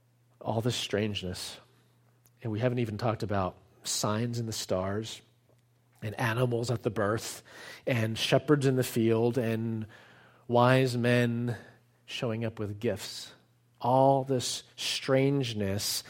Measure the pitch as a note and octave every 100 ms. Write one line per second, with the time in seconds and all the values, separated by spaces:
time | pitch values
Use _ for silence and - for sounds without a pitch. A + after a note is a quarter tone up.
0 | _ _ _ - - A2+ A#2+ - - G2+
1 | G#2+ G2 F2+ F2+ - - - _ _ _
2 | _ _ _ _ A#2 G#2 B2+ B2 A2+ G#2
3 | B2 A2 G#2 G2+ F2+ - _ _ - -
4 | A2+ G#2+ A#2+ A#2+ A2+ G#2+ - F#2+ F#2+ G#2
5 | A2+ - - _ _ _ _ _ _ _
6 | A2 - A#2 A2+ B2 A#2 A#2+ A#2 A#2+ G#2
7 | G2+ A2 - - - - - - - B2
8 | A2+ A2+ - C3+ - D3 C3+ B2+ B2 A#2+
9 | A2+ A2+ A#2+ B2 A2+ A2 A2+ A2+ G#2+ -
10 | - - - _ - A#2+ B2 C3 C3 A#2+
11 | A#2 A#2+ A#2+ A#2 A#2+ G#2+ - - _ _
12 | - - B2 A2 A2+ - G#2 G#2 A#2 G2
13 | - - - - _ _ _ - B2 C3
14 | C3+ C3+ C3+ C3 - - - - - -
15 | - C3+ C3+ C#3 A#2+ G#2+ G2 G2+ - -
16 | -